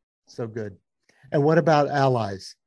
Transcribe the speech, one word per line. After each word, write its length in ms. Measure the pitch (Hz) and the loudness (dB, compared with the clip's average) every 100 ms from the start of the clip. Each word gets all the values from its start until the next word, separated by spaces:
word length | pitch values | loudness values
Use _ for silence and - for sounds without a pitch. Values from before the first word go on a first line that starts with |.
| _ _ _ | _ _ _
So 200 | - 117 | -12 -10
good. 300 | 113 107 92 _ _ _ _ - | -10 -12 -14 _ _ _ _ -6
And 100 | 156 | 0
what 140 | 147 165 | 2 2
about 300 | 165 147 143 | 4 2 2
allies? 640 | 143 135 123 104 98 - - | 2 2 0 -2 -8 -14 -20